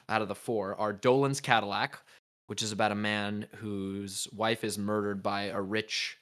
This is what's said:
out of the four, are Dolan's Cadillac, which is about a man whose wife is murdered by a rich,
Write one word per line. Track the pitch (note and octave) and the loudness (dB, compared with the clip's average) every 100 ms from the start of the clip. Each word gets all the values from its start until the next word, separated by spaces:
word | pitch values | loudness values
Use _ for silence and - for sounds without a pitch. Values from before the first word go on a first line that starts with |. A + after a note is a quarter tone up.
| - | -2
out | A2 | 0
of | G2+ | 0
the | |
four, | G2 - A2 F#2+ F#2+ | -4 -2 -2 -2 -2
are | G#2 | -2
Dolan's | G2 B2+ C3+ C#3 C#3 | 2 6 6 6 0
Cadillac, | - A2+ G2+ G2 C#3 - _ - _ _ - | 4 4 4 -2 -2 -4 _ -20 _ _ -10
which | G#2 | -4
is | A2 | -2
about | G#2 G#2+ | 2 2
a | G#2 | 4
man | G#2 G#2 G#2 G#2 - - | 0 0 -2 -4 -8 -10
whose | A2 G2+ F#2+ G2 G2+ G2+ - | -6 -4 -4 -4 -6 -6 -8
wife | G#2 A2 A#2 | 0 0 2
is | A2 G2+ | -2 -2
murdered | G2+ G#2+ G#2 G2 | 0 0 0 -2
by | G2+ G2+ G2+ | -2 -2 -2
a | G#2 | -4
rich, | F#2+ A2 - - - - | -2 -2 -2 -4 -6 -8